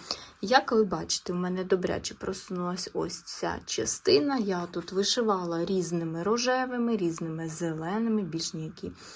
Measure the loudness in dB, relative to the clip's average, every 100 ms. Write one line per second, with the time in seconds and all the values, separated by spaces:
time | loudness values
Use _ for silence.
0 | -8 -8 -10 -6 4 4 6 4 4 2
1 | -2 -4 -2 -2 0 0 2 2 2 -2
2 | -4 -6 -6 -6 -6 -4 -2 -4 -4 -4
3 | -4 -6 -10 -6 -4 -4 -4 -2 -2 0
4 | 6 6 6 0 0 0 -2 -6 -4 0
5 | 2 2 2 2 2 0 0 0 0 0
6 | -2 -2 0 2 2 2 0 0 0 2
7 | 0 0 -4 -4 -6 -4 -2 -2 -2 0
8 | 2 0 0 -4 -4 -6 -8 -8 -12 -12
9 | -18